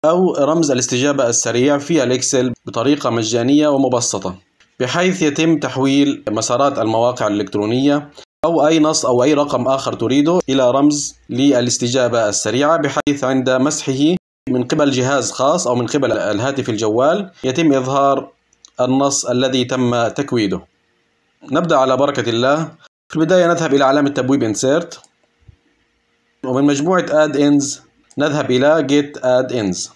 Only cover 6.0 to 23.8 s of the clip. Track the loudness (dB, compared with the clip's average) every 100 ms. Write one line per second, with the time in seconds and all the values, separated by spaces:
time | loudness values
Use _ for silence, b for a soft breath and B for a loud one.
6 | 2 -2 -4 -4 -2 0 0 0 -2 0
7 | 0 0 -2 -2 -2 -2 -2 0 0 0
8 | -4 B -20 _ -2 2 2 4 2 0
9 | 0 2 2 2 0 -2 -2 -2 -4 -4
10 | 0 2 2 0 0 2 2 4 2 0
11 | -6 -14 -8 0 2 2 0 -2 -2 0
12 | 0 0 0 -2 -2 0 0 0 0 -2
13 | -2 -2 -2 0 0 0 0 -2 -4 0
14 | 0 0 _ _ -4 -4 -2 0 2 2
15 | 0 -2 -4 -2 0 0 0 -2 -2 -2
16 | 0 -2 -2 -2 -2 -4 -4 -4 -2 0
17 | 0 0 -6 b -4 0 2 2 0 0
18 | 2 0 -4 _ _ _ -20 -4 0 0
19 | 0 -2 -2 -2 0 -2 -2 -2 0 0
20 | -2 -4 -4 -2 -2 -4 -10 _ _ _
21 | _ _ _ _ -4 -4 0 2 2 2
22 | 0 -2 -2 0 0 0 -4 -12 b _
23 | _ -2 2 2 2 0 0 2